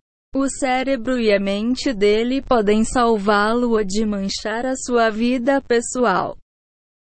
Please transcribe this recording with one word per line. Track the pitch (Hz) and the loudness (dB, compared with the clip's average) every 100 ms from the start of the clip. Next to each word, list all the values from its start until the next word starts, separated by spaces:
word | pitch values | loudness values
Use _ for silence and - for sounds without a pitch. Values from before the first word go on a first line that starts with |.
| _ _ _ | _ _ _
O | 269 269 | -2 -2
cérebro | - 269 254 262 269 226 254 | -2 -2 0 0 -2 -2 0
e | 220 | 2
a | 202 | 2
mente | 196 202 226 254 285 | 2 -2 -2 -2 -2
dele | 214 208 214 240 269 | 2 2 2 0 -2
podem | - 247 202 214 | 0 2 4 2
salvá-lo | 220 262 233 220 196 202 208 233 240 226 | 2 2 2 2 2 2 2 0 0 0
de | 202 202 214 | 0 -2 -2
manchar | 202 196 - 214 220 | -2 -4 -6 -6 -4
a | 254 262 | -4 -6
sua | - 240 226 | -2 2 2
vida | 208 240 262 240 277 | 0 0 0 2 0
pessoal. | - 233 240 254 233 180 143 - _ _ _ _ _ _ | 2 -2 0 -2 0 0 -2 -8 _ _ _ _ _ _